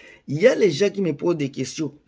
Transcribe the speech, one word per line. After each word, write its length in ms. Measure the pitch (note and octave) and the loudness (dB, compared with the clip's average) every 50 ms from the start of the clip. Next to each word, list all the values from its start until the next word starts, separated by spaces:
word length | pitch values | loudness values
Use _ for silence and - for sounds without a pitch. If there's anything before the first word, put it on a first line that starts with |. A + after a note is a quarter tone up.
| - - - - - | -20 -20 -20 -18 -10
Il 140 | - C#3 D#3 | -8 -2 4
y 60 | G3 | 4
a 80 | B3+ - | 4 6
les 160 | - A3+ F3+ | 6 2 2
gens 200 | C#3+ D3 G3+ G3+ | 2 2 0 -2
qui 120 | G3 G3+ | 0 -2
me 100 | F#3+ D#3+ | -4 -4
posent 240 | D3 - - F3 E3+ | -4 -2 -2 -2 -2
des 140 | D3 C#3+ C3 | -2 -4 -6
questions. 440 | - C3 C3 - - D#3+ D#3 C3 - - _ | -6 -8 -8 -8 -6 -8 -8 -8 -8 -14 _